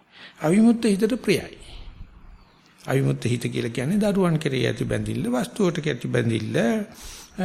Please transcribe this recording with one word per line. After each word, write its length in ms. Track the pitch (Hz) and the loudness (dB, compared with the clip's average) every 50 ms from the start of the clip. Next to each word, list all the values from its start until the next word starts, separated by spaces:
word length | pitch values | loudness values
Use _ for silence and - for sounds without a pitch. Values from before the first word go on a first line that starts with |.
| _ _ _ - - - - - | _ _ _ -20 -20 -20 -12 -4
අවිමුක්ත 460 | - 156 180 214 220 233 233 233 - | 0 4 6 6 8 6 6 6 4
හිතට 320 | 226 196 180 233 214 254 | 2 2 2 2 0 0
ප්‍රියයි. 420 | - - 220 175 117 - - - - - - - - - - - - - - - - - - - - - - _ _ _ - _ - | 0 0 0 0 0 0 -6 -14 -18 -18 -18 -16 -16 -16 -16 -16 -16 -18 -18 -18 -20 -20 -20 -20 -20 -20 -20 _ _ _ -20 _ -16
අවිමුක්ත 440 | - - 131 135 135 135 135 139 - | -6 -2 0 2 2 2 0 0 0
හිත 180 | 110 120 123 - | -2 -2 0 -2
කියලා 260 | 123 123 131 120 120 | -4 -4 -2 -4 -4
කියන්නේ 300 | 117 131 123 143 202 208 214 | -4 -4 -2 0 0 2 2
දරුවන් 360 | 208 196 196 180 175 160 151 | 2 2 2 2 2 2 0
කෙරෙහි 280 | 156 147 131 127 - | 0 -2 0 0 0
ඇති 180 | 123 120 120 131 | 0 0 -2 -2
බැඳිල්ල, 420 | 113 113 110 107 107 110 117 160 240 | -2 -2 -2 -2 -2 -4 -2 -2 -2
වස්තුවට 540 | 247 247 196 - - - 202 175 160 165 143 | 0 -2 -2 -4 -2 0 0 0 0 0 -2
ඇති 240 | 156 135 117 - 131 | -4 -4 -4 -4 -2
බැඳිල්ල, 480 | 127 127 117 117 113 107 110 110 110 147 208 233 226 214 202 - - - - - - - - - - - 185 | 0 0 2 2 0 0 -2 -2 -2 0 0 2 0 -2 -4 -6 -12 -16 -18 -16 -16 -18 -20 -18 -8 -2 0